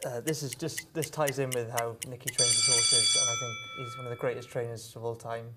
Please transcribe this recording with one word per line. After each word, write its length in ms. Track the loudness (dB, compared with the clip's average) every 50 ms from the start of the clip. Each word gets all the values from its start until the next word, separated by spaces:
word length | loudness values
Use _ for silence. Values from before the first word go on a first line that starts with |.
| -6
uh, 160 | -6 -4 -2
this 220 | 0 0 0 0 -2
is 120 | -4 -4
just, 380 | -4 -4 -4 -4 -6 -8 -6 -4
this 160 | -4 -4 -2
ties 300 | 0 0 2 2 2 2
in 100 | 0 0
with 200 | 0 -2 -2 0
how 260 | 0 -2 -2 -2 -2 -6 -8 -10
Nicky 180 | -10 -8 -6 -2
trains 240 | 0 2 4 4 4
his 140 | 4 4
horses, 500 | 6 6 6 6 6 6 6 6 6 6 6
and 120 | 4 4
I 100 | 2 0
think 480 | -2 -4 -6 -8 -10 -10 -10 -10 -10 -8
he's 80 | -8
one 100 | -8 -8
of 40 | -8
the 60 | -6
greatest 340 | -2 -2 -2 -2 -2 -6 -6
trainers 440 | -4 -4 -4 -4 -4 -8 -10 -12 -12
of 60 | -8 -6
all 140 | -6 -6
time. 300 | -6 -6 -6 -6 -6 -8 -10 -14